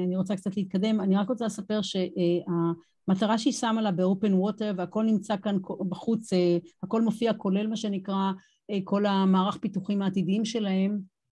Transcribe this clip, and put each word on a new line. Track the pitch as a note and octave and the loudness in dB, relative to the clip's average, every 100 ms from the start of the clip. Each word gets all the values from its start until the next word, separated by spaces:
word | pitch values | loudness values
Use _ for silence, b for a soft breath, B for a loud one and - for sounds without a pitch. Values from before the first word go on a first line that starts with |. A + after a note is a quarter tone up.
| F3+ | 0
אני | F#3 | 0
רוצה | F#3 G3 | -2 -2
קצת | G3 G3 | -4 -4
להתקדם. | F#3 F#3+ G#3+ A3 | -2 0 0 0
אני | F#3+ F#3+ | 2 2
רק | G3+ | 2
רוצה | A#3 A3+ | 0 -2
לספר | G#3+ G3 G#3+ | -6 -4 -2
שה-, | G3+ F#3+ | -2 -2
אה, | F3+ F#3+ E3+ F3 - E3+ E3+ E3+ B _ - | -2 0 2 2 0 0 0 -2 B _ 0
המטרה | F#3+ G#3+ A3+ | 2 2 2
שהיא | C4 | 0
שמה | - A#3 A3+ | 0 -2 0
לה | G#3+ | 0
ב-Open | F3 F#3 F#3+ G#3+ | 2 2 2 2
Water, | F#3+ G3 G3+ G#3+ F#3 | 2 2 -2 -4 -4
והכל | F3+ A3 | -4 -2
נמצא | A3 G#3+ - G3+ | 0 0 0 -4
כאן | G#3 G3 | -2 -2
כ-, | F#3+ - F#3+ | -4 -6 -6
בחוץ, | F3+ - A3+ - | -4 -2 -2 0
אה, | F#3 F3 F3 E3+ _ | 2 4 2 -2 _
הכל | F#3+ A3+ | -4 0
מופיע, | A3+ A3 A3+ | 0 0 -2
כולל | G#3+ G3 F#3+ A3 | 0 0 0 0
מה | A3 | -2
שנקרא, | G#3+ G3 F#3+ F#3+ G3 F#3+ B B - | -4 -4 -4 -2 -2 -2 B B -6
אה, | G3+ | -6
כל | F#3+ G3+ G#3 | -2 0 2
המערך | F#3+ F#3+ F#3+ G3 - | 4 4 4 2 -2
פיתוחים | G#3 F#3+ F#3+ G3+ | -4 -4 -2 -2
העתידיים | G3 F#3+ E3+ G3+ A3+ | 0 0 0 0 0
שלהם, | A#3 G3 F#3+ G3 G#3 F#3+ _ _ | -2 0 0 0 -2 -8 _ _